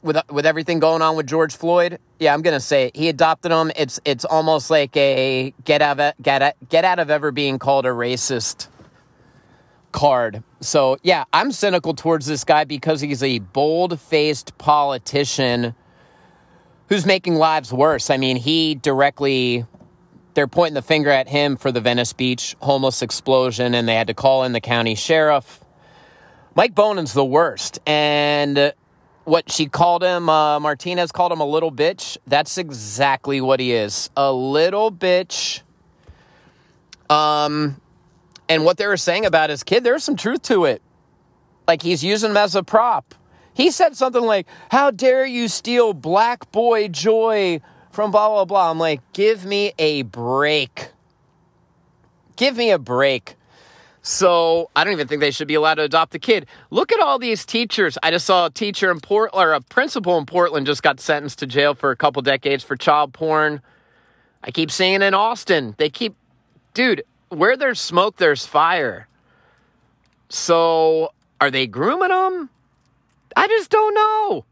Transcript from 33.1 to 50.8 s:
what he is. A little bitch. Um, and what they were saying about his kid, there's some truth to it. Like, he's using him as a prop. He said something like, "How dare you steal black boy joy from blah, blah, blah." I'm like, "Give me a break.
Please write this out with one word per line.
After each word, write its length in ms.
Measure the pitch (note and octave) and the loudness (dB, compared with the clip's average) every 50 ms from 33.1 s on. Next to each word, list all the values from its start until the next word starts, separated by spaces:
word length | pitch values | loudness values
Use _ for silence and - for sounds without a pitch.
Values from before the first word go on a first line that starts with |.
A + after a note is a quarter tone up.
| C3+ C3 - C#3+ C#3 C3+ | 0 -2 -2 -4 -4 -2
what 180 | C3 B2+ C3+ B2+ | 0 0 0 0
he 140 | B2+ B2 A#2+ | 0 0 0
is. 380 | A2+ G#2+ G#2 G#2 - - - _ | 0 -2 -2 -6 -8 -8 -6 _
A 160 | C#3 C#3 C#3 | 0 0 0
little 600 | C3+ B2+ B2+ C3 C#3 D3+ D#3+ F3+ F#3 G3+ G#3+ A3 G3 | 0 -2 -2 -2 0 2 2 2 0 0 -2 -2 -2
bitch. 720 | E3+ - F#3 F3+ F3+ F#3+ - - - - - - - _ _ _ _ _ _ _ _ _ - - _ _ _ _ _ _ _ _ _ _ _ _ _ _ _ - _ _ _ | -2 0 2 2 2 0 -4 -8 -8 -6 -6 -8 -10 _ _ _ _ _ _ _ _ _ -20 -20 _ _ _ _ _ _ _ _ _ _ _ _ _ _ _ -20 _ _ _
Um, 720 | D3+ D3+ D3+ D3+ D3+ D3+ D3 D3 D3 D3+ D3+ D3 C#3 - _ _ _ _ _ _ _ _ _ _ _ - _ | 2 2 4 2 0 0 0 -2 -2 -2 -4 -4 -4 -8 _ _ _ _ _ _ _ _ _ _ _ -20 _
and 200 | - D#3+ D#3+ D#3 | 0 0 2 4
what 100 | E3+ F3+ | 2 2
they 100 | - G#3 | 2 -2
were 120 | G3+ G3+ F3+ | -2 -2 -2
saying 260 | - - E3+ G3 A3 | 0 -2 -2 0 0
about 240 | G3 D#3+ D#3+ D#3 D#3 | 2 2 2 2 0
his 140 | D3 C3 - | -2 -6 -4
kid, 220 | - F#3 A#3 B3 | 0 0 2 2
there's 200 | A#3 B3 D4+ - | 2 0 0 -2
some 120 | - C#4+ | -4 -4
truth 260 | F#3+ - A3 B3+ B3+ - | -4 -2 -4 -4 -4 -2
to 240 | - B3+ G3 E3+ | 0 0 2 2
it. 160 | C#3+ A#2+ G2+ _ _ _ _ _ _ _ _ _ _ _ _ _ _ _ _ _ | 2 0 -2 _ _ _ _ _ _ _ _ _ _ _ _ _ _ _ _ _
Like, 140 | - E3+ D3+ | 0 0 0
he's 240 | D#3+ E3+ F3+ D3+ C3 | 2 -2 -2 -2 0
using 280 | F#3 G#3 A3 G#3+ A3 G#3 | -2 -2 0 0 0 2
him 40 | |
as 180 | G#3 G#3 G3 E3 | 2 2 2 0
a 80 | G3 F3+ | -2 -4
prop. 520 | - - A3 A3+ A#3+ A3 D3+ - _ - _ _ _ _ _ _ _ _ | 2 2 2 2 4 0 -2 -4 _ -20 _ _ _ _ _ _ _ _
He 140 | - C4 F4 | 2 2 2
said 260 | - - F#4 D#4+ C#4+ | 4 4 2 0 2
something 240 | - C4 C4 B3 B3 | 0 -4 0 0 0
like, 280 | A#3+ A3+ G#3+ G3 E3+ _ - - - - | 0 2 0 0 -2 _ -16 -20 -10 0
"How 220 | - C4 C#4 C#4+ | 2 2 2 2
dare 340 | A#3+ F3+ C4 C4 B3+ C4 C4 | 0 2 2 2 4 4 0
you 220 | C4+ B3 A#3+ A#3+ | -2 -2 -4 -4
steal 480 | A3 - - - - A#3+ B3 A#3+ A3 G3 | -2 -4 -6 -4 -2 2 2 4 2 2
black 560 | D3+ A#2+ D#3 F3 G3 A3 A#3 B3 - - _ | -4 -4 0 2 2 2 2 0 -6 -10 _
boy 380 | - G#3 A#3 A#3+ A3+ A3 G#3 G#3 | -4 0 2 2 2 2 0 -2
joy 720 | E3+ C#3 D3 A3 A3 A3+ A3 A3+ A3 G#3+ G3 F3+ E3+ D#3 - - _ _ _ _ - | -4 -4 0 2 2 2 2 2 0 0 0 0 -2 -4 -6 -14 _ _ _ _ -6
from 180 | - G#3 G#3+ | -4 -4 2
blah, 180 | F#3+ G#3 G#3 G#3+ | 2 2 2 4
blah, 160 | G#3+ G#3 F#3+ | 2 0 -2
blah." 240 | F3 G3+ G3 F3+ E3+ | 0 2 2 2 2
I'm 120 | D#3+ D#3+ | 0 0
like, 200 | E3 E3 D3+ C3 _ _ _ | -2 -2 -2 -4 _ _ _
"Give 320 | - G3 G#3+ A3+ G3+ F3+ | 0 0 0 0 0 -4
me 280 | F#3+ G3+ G3+ G3+ G3+ - - | -6 -4 -2 -2 -4 -2 -2
a 240 | D#3+ D3+ D3+ C#3+ C3 | -2 0 0 -2 -6
break. 840 | G#2+ F#2 A#2+ A#2 A#2+ B2+ C3+ C#3+ D3+ D3+ D3+ C3+ B2+ _ - | -8 -10 -8 -6 -2 0 0 0 2 0 0 -2 -4 _ -16